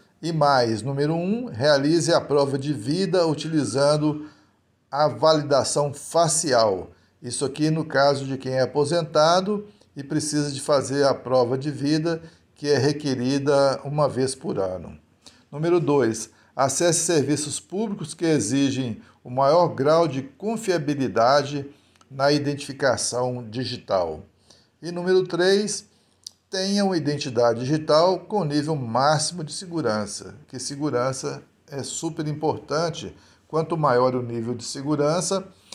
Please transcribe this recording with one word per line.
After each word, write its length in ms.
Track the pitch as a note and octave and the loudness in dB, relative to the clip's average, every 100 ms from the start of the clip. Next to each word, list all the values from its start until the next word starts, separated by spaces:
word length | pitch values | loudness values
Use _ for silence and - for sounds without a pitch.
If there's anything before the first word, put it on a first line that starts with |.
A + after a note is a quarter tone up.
| _ _ | _ _
e 120 | D3+ | -6
mais. 500 | D#3+ D3 C3+ A#2 A2 | 0 4 4 2 0
Número 320 | B2 C#3 D3 | -4 -2 0
um, 320 | E3 F3+ A#3 B3 | 0 -2 -2 -4
realize 680 | G#2 D3 C#3+ C#3+ E3 D3+ | 0 2 4 4 2 4
a 80 | D#3 | 2
prova 380 | - C#3+ C3+ C3+ | 2 2 2 0
de 140 | C#3+ | -4
vida 520 | B2+ A2+ E3+ F#3+ F3+ E3 | -4 -2 -2 0 2 2
utilizando 1000 | D3+ D#3 D#3+ B2 B2 C#3+ D3+ D3+ D3+ - - _ _ _ _ _ | 0 -2 -2 0 2 2 2 0 -2 -8 -18 _ _ _ _ _
a 160 | C#3 D3+ | 0 0
validação 840 | A2+ D#3 D#3 C3+ C#3 A2 D3 D3 | 2 4 4 2 2 2 0 -2
facial. 1000 | - - E3 D#3+ - D#3 B2 A2 F#2 E2 - _ _ | -4 -4 0 2 2 2 4 4 2 -4 -16 _ _
Isso 220 | B2+ - | -10 -4
aqui 260 | C#3 - D#3 | -4 0 0
no 140 | D#3+ | 0
caso 400 | D#3 C3+ C#3 C3+ | 0 2 4 2
de 140 | C3+ C3 | -2 -6
quem 160 | C3 | -4
é 80 | C3 | -2
aposentado 1040 | B2 D3 C#3 E3+ D#3 D3+ D#3 F3+ F#3+ G#3 G#3 - _ | 0 0 0 0 0 4 4 4 2 -4 -6 -18 _
e 80 | C#3 | -14
precisa 480 | C#3 D3+ D3+ D3 D3 | -6 -4 -2 -2 -2
de 100 | C3 | -4
fazer 440 | - C#3+ A#2 C#3 | 0 0 2 2
a 100 | C#3 | 2
prova 420 | B2+ A#2+ B2+ A#2+ C3 | 2 0 2 2 0
de 140 | D3 | -4
vida, 520 | B2 C3 D#3 E3 E3 - - _ _ | -4 0 0 0 -4 -8 -20 _ _
que 120 | D3 | 0
é 100 | C#3 | 2
requerida 1000 | C3+ D3 C#3+ A#2+ B2+ C#3 C#3 C#3 C#3 B2+ | 2 0 -2 -2 0 0 2 4 4 2
uma 240 | C#3 D3 C#3 | -4 0 0
vez 260 | A2 C3 | 0 -2
por 240 | - E3 - | -4 -6 -4
ano. 400 | F#2+ F#2 - D#2 _ _ - - _ | -4 -6 -10 -18 _ _ -20 -20 _
Número 260 | D3 E3+ F3+ | -4 0 2
dois, 520 | C#3+ C#3+ A2+ A2 - _ _ - | 4 2 2 0 -8 _ _ -2
acesse 480 | C3 - F3 D#3+ | 0 2 2 2
serviços 560 | - E3 B2+ D3 D3 - | 2 2 2 0 -4 -8
públicos 540 | - F#3 A3 G3 D#3+ | -8 -6 -6 -6 -10
que 100 | - | -4
exigem 760 | E3 D3 G2+ C3+ C#3 A#2 B2+ G#2 - _ | 0 2 2 0 0 0 -4 -8 -14 _
o 80 | - | -8
maior 380 | B2+ C#3 E3+ E3+ | 0 4 4 4
grau 400 | - C3+ D#3+ E3 | 2 2 4 2
de 140 | C3 | -2
confiabilidade 1500 | C3 - G#3 A3+ F#3+ E3+ C#3+ C#3+ B2+ G2 A#2+ C#3+ C3 D3 C#3 - _ _ _ | -8 -8 -6 -4 -2 -2 -2 -2 -2 2 4 4 2 -4 -10 -14 _ _ _
na 220 | C3+ C#3 | -2 2
identificação 1120 | D3 C3+ C#3+ - C3+ C#3 A2 - A#2+ B2+ B2 A2+ | 2 0 -4 -8 -2 0 0 -2 -2 -4 -4 -8
digital. 720 | A2 A2+ B2 - G2 E2 D2+ - _ _ _ _ _ | -8 -6 -8 -2 0 0 -6 -14 _ _ _ _ _
E 100 | D#3 | -10
número 340 | F3 F3+ F#3 F#3 | -6 0 2 2
três, 600 | E3+ F#3 G3 G#3+ - - _ _ _ - _ _ | 2 4 4 2 -6 -12 _ _ _ -20 _ _
tenha 360 | F#3+ G3 G3+ | -6 -2 0
uma 120 | G3 F3+ | 2 0
identidade 640 | D3 D3 C#3 A#2+ A#2+ A#2 | 0 -2 -2 2 2 2
digital 640 | B2+ D#3 D#3 D3+ F3 F3+ | 0 -2 2 4 4 2
com 240 | - G#3+ | -2 -4
nível 320 | D#3 D3 D3+ D#3 | -2 -2 -2 -4
máximo 680 | A#2+ A#2 C#3 D#3 - F3 | -2 2 4 2 0 -6
de 100 | D3+ | -10
segurança, 840 | - F#3 E3 A#2+ G#2+ G2+ - F2+ G2 - | -12 -8 -4 -2 -2 -4 -10 -14 -18 -16
que 100 | C3 | -12
segurança 840 | - C#3+ D3 A#2+ C3 C3 C#3+ C3+ - _ _ | -10 -6 -2 0 -2 -4 -6 -10 -14 _ _
é 140 | C#3 | -10
super 460 | A#2 - E3 D#3 D3+ | -8 -8 -8 -6 -6
importante. 840 | D3+ D3+ G#2+ - D3 E3+ D#3 F#2 - _ _ _ | -4 -2 -2 -4 -2 -2 -4 -12 -14 _ _ _
Quanto 280 | D#3 D#3 E3 | -4 -2 0
maior 380 | D3 B2 B2+ | 2 4 2
o 80 | B2+ | 0
nível 320 | A#2+ A#2 A2+ | -4 -6 -6
de 80 | A2 | -6
segurança, 840 | - C#3 C#3 D3 D3 E3+ D#3+ F#3+ F#3+ - _ | -8 -8 -2 0 0 0 -2 -4 -6 -16 _